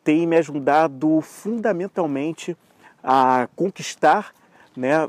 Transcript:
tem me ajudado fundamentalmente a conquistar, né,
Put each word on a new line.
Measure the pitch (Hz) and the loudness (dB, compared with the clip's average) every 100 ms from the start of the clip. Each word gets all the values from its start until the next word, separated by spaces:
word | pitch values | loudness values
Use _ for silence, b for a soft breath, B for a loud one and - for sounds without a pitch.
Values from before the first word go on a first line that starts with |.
tem | - 156 170 | 0 0 2
me | 165 | 2
ajudado | 156 147 135 151 160 131 156 160 | 0 -2 2 2 2 0 0 0
fundamentalmente | - - 202 233 220 175 196 196 160 135 156 160 - 165 b b b _ | -2 -10 -8 -4 -2 -4 -4 -4 -4 -4 -6 -8 -10 -12 b b b _
a | 131 131 127 127 120 - | 0 2 4 2 -2 -4
conquistar, | 185 - - - 156 196 - b b b b 127 | -6 -6 -14 0 2 2 -2 b b b b -6
né, | 127 160 | 0 0